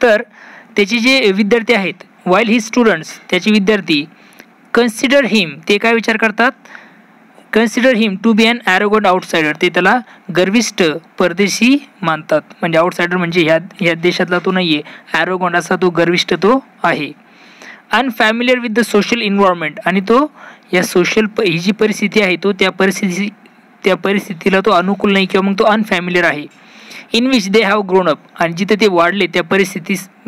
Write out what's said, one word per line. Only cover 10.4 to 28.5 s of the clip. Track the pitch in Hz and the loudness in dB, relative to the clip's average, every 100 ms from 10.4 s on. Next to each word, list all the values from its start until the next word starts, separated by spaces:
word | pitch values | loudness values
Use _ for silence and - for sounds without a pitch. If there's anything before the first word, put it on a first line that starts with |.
| 185 233 - - 165 151 - - | 0 0 0 0 -2 -2 -8 -2
परदेशी | 175 175 202 - 240 285 - _ | -2 0 -2 0 2 2 -2 _
मानतात. | 170 156 156 151 - - | -4 -4 -2 -4 -4 -6
म्हणजे | 175 165 | -2 0
outsider | 180 175 175 185 | 0 0 -2 -2
म्हणजे | 170 175 | -2 0
ह्या, | 156 160 - - | 2 0 -2 -4
ह्या | 165 | -2
देशातला | 165 180 180 175 180 | 0 0 -2 -2 -2
तो | 190 | -2
नाहीये, | 185 175 151 - - - | -2 0 -2 -4 -18 -6
Arrogant | 160 170 185 180 175 | -4 -2 -2 -2 -2
असा | - 180 | -2 0
तो | 185 | 0
गर्विष्ठ | 170 170 175 - | 0 0 0 -2
तो | 170 190 262 - _ | 0 2 0 -2 _
आहे. | 170 135 143 - _ - - - - - _ | -4 -2 -6 -12 _ -20 -20 -20 -20 -20 _
Unfamiliar | 214 262 220 220 226 247 247 | -2 -2 0 0 0 0 0
with | 240 | 0
the | 214 214 208 | -2 0 0
social | - 233 214 | 0 -2 0
environment, | 202 190 175 151 - 170 | 2 2 2 -4 -6 -2
आणि | 190 | -2
तो | 190 240 302 - - - _ | 2 2 2 -4 -20 -20 _
या | 180 | -2
social | 180 185 175 220 214 | 0 0 2 0 0
प-, | - | -2
ही | - 165 | -2 -2
जी | 185 | -2
परिस्थिती | 202 214 208 202 214 | 0 -2 -2 -2 0
आहे | 190 165 | 0 0
तो | 196 | -2
त्या | 190 190 | 0 -2
परिस्थिती, | - 190 185 196 175 208 - - _ _ _ | 0 0 0 -4 -4 -6 -8 -20 _ _ _
त्या | 180 180 | -2 0
परिस्थितीला | 190 202 - 165 196 190 | 0 -4 -4 -6 0 0
तो | 208 | 2
अनुकूल | 175 185 196 208 | 2 2 0 0
नाही | 196 190 | 2 2
किंवा | 196 196 | 0 0
मग | 196 | 2
तो | |
unfamiliar | 214 214 214 180 180 180 | 2 2 0 -4 -2 0
आहे. | 170 147 147 - - - - - - | 0 -2 -8 -18 -20 -20 -20 -20 -4
In | 226 254 | -2 2
which | 254 190 | 0 2
they | 220 202 | 2 2
have | 214 190 | 0 0
grown | 185 175 | 0 2
up, | 143 - - | -2 -6 -6
आणि | 170 | -4